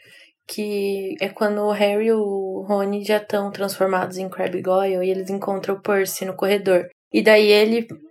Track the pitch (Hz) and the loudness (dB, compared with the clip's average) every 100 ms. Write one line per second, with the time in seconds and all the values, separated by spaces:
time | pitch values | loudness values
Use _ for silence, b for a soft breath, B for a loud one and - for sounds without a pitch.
0 | b b b _ - - 208 202 196 196 | b b b _ -14 -8 -6 -4 -4 -4
1 | 190 - 196 - 208 208 208 208 202 208 | -6 -6 -8 -2 -2 0 0 2 2 2
2 | 220 220 202 196 190 190 196 202 202 202 | 2 2 0 -4 -6 -6 -2 0 0 -2
3 | 202 208 208 208 202 196 196 190 190 185 | 0 -2 0 -4 -4 -4 -6 -2 0 0
4 | 180 185 190 185 185 185 185 185 196 185 | -2 -6 -8 -6 -4 -4 0 0 2 0
5 | 185 190 190 196 196 196 196 196 - 196 | 0 -2 -4 -6 -4 -4 -4 -4 -2 0
6 | 185 - 190 185 196 202 190 180 175 - | -2 -4 -8 -4 0 0 2 2 0 -10
7 | _ 214 214 214 208 208 214 233 226 - | _ 2 6 6 8 6 4 2 -2 -12
8 | - | -14